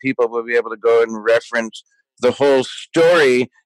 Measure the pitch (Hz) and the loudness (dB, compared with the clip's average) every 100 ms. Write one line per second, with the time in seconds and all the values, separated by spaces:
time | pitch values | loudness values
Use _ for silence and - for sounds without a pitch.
0 | 131 131 120 117 113 120 113 110 113 117 | -8 -4 -4 -4 -4 -4 -4 -4 0 2
1 | 113 110 107 113 - 120 113 - _ _ | 0 -2 0 0 0 -6 -6 -12 _ _
2 | _ _ 123 117 143 135 127 - - 160 | _ _ -4 0 2 2 0 -10 -6 2
3 | 165 175 139 123 123 _ | 4 4 2 2 -2 _